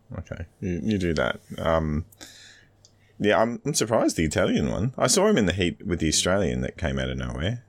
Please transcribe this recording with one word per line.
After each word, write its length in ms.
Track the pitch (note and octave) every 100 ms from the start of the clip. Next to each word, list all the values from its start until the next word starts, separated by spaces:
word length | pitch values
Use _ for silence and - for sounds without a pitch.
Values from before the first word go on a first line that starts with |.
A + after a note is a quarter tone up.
| - -
okay. 280 | - - E2+ _
You, 200 | F#2+ E2+
you 160 | G#2+ G2+
do 140 | F2
that. 260 | D2 B1+ - - -
Um, 460 | D#2+ E2 D#2 D2+ - - - - - - _ _ _ _ _ -
yeah, 200 | G#2 F#2
I'm, 200 | A2+ A#2+
I'm 100 | C#3
surprised 420 | D#3 A2+ A2+ D#4 -
the 80 |
Italian 460 | D#2 F#2 G#2 B3 C2+
one. 200 | A1 B2 -
I 80 | B2
saw 220 | F#3+ G#3+
him 100 | F3+
in 80 | F#2
the 60 |
heat 340 | G2 F2 - -
with 140 | F2
the 80 | D#2+
Australian 520 | - F2+ G2 D#2+ B1
that 140 | C2 -
came 220 | D2+ C2+
out 100 | C2
of 80 | C2
nowhere. 460 | B1+ B1 F2+ A#2+